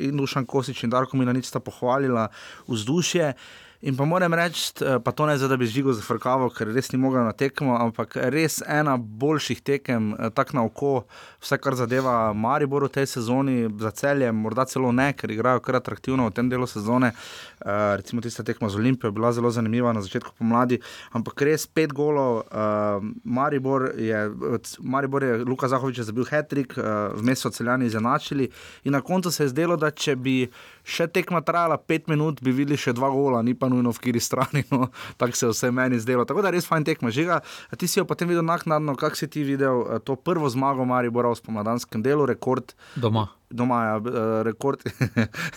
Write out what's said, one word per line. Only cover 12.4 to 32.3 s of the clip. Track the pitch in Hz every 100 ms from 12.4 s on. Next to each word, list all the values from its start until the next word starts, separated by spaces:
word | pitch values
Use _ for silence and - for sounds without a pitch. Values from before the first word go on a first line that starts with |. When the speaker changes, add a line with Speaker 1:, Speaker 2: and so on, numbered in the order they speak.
| 110 147 143 139
Speaker 1:
v | 139
tej | - 139
sezoni, | 127 113 127 139 127 113 104
za | 110
Celje | - 143 143 123
morda | 110 110 110 131
celo | 135 131
ne, | 120 139
ker | 139 107
igrajo | 107 117 127
kar | - 127
atraktivno | - 107 - 131 117
v |
tem | 92 123
delu | 123 123
sezone. | 110 104 123 127 110 - - - -
Eh, | 98 104 104 98
recimo | 95 120
tista | 117 -
tekma | 107 113 110
z | 101
Olimpijo | 117 127 117
je |
bila | 101 117
zelo | 120 120
zanimiva | 117 110 117 123
na | 113
začetku | 95 123 -
pomladi, | - 113 117 123 120 - - -
ampak | 117 113 -
res | 143 151 -
pet | - 156
golov, | 139 147 147 131 113
eh, | - 110 107 107 104 101 104 120
Maribor | 113 123 143 143 131 135 131
je, | - 113 110 107 107 143 117 - -
Maribor | 123 131 139 139
je, | 135 117
Luka | 123 127 135
Zahovič | 131 131 123
je |
zabil | 110 110 120
hat-trick, | 151 147 139 131 -
eh, | 107 107 104
vmes | 104 113 131
so | 127
Celjani | - 117 127 123
izenačili | 110 113 147 - 147 127 - - -
in | -
na | 139
koncu | 131 185 180
se | 147
je | 147
zdelo, | 127 170 175
da | 151
če | 147 - 131
bi | 127 131 123 - - -
še | - - 170
tekma | 190 170 175
trajala | 160 165 170 156
pet | - 160 156
minut, | 151 156